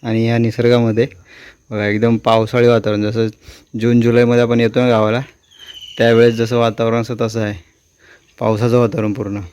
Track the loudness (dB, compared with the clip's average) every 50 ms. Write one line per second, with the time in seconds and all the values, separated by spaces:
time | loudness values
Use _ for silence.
0 | -6 -4 -2 -2 0 0 0 0 0 -2 -2 0 2 2 2 2 2 0 0 0
1 | -2 -2 -4 -18 -20 _ -20 -20 -20 -20 -20 _ _ _ -8 -4 -2 -2 -2 0
2 | 0 0 0 0 0 2 2 2 0 0 0 2 2 4 2 2 0 -2 -4 -2
3 | -2 -4 -2 -2 -4 -4 -4 _ _ -20 -20 -20 _ _ _ -4 -2 2 2 2
4 | 2 4 4 4 4 4 4 2 2 2 0 0 0 0 0 0 0 2 2 2
5 | 2 0 -2 -4 -6 -8 _ _ _ _ _ _ -20 -20 -20 -20 -20 -20 -4 0
6 | 2 2 4 6 4 4 4 0 -4 -2 0 0 0 -2 -2 -2 -4 -2 -2 -2
7 | -4 -6 -6 -6 -6 -6 -4 -4 -6 -6 -6 -10 -16 _ _ _ _ _ _ _
8 | _ _ -20 _ _ _ _ _ -4 -2 -2 0 0 0 2 2 0 0 -2 -2
9 | -4 -4 -4 -6 -8 -8 -8 -10 -12 -14